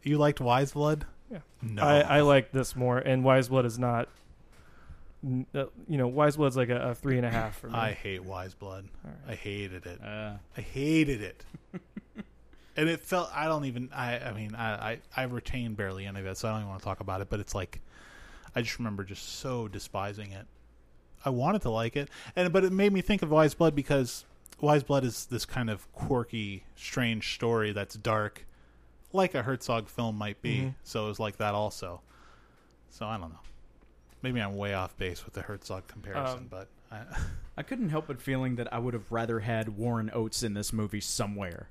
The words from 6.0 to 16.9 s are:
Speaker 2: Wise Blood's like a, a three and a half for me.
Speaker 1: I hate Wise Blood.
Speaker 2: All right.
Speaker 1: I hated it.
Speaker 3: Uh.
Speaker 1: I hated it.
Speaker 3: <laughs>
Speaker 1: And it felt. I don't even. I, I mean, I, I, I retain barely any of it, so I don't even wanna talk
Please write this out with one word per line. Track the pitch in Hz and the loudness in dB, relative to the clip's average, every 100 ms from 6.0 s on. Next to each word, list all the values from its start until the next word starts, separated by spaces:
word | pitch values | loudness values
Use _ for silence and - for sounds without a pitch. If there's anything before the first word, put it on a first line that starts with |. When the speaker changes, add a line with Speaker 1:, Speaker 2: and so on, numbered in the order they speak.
| 123 | 2
Speaker 2:
Wise | 131 151 147 | 6 4 6
Blood's | 143 131 | 2 4
like | 120 | 2
a, | 123 127 | 2 0
a | |
three | 120 139 127 | -2 2 2
and | 120 | 2
a | |
half | 113 110 - | 0 -2 -6
for | 120 | -6
me. | |
Speaker 1:
I | 113 110 | -2 -2
hate | 98 104 95 | -2 -6 -6
Wise | 92 95 92 | -6 -8 -10
Blood. | - 98 95 98 - | -12 -12 -12 -12 -14
Speaker 2:
All | - | -14
right. | - 135 | -14 -10
Speaker 1:
I | |
hated | 107 107 101 98 92 87 | -8 -6 -6 -6 -10 -12
it. | 87 | -12
Speaker 3:
Uh. | - 107 107 104 - - | -10 -8 -8 -10 -14 -12
Speaker 1:
I | |
hated | 110 131 143 160 147 123 | -10 -4 2 4 4 2
it. | 98 - - - - | -6 -12 -18 -20 -14
Speaker 3:
<laughs> | 185 - - - - - - - - - - | -14 -12 -16 -16 -18 -18 -20 -20 -20 -10 0
Speaker 1:
And | 156 | 2
it | 165 | 0
felt. | - 185 170 | 0 -2 0
I | 143 156 | -2 0
don't | 156 139 | 0 0
even. | 123 127 | -4 -6
I, | 131 123 120 | -4 -2 -2
I | 127 | -4
mean, | 107 107 | -6 -8
I, | 113 113 104 107 | -4 -4 -2 -4
I, | 117 - - | -6 -6 -4
I | |
retain | 127 123 - 131 117 | -4 -4 -4 -4 -4
barely | 107 101 95 98 | -2 -4 -4 -8
any | 98 | -8
of | 95 | -6
it, | 98 | -4
so | 113 | -4
I | |
don't | 110 | -4
even | 101 | -4
wanna | 95 | -8
talk | 104 | -6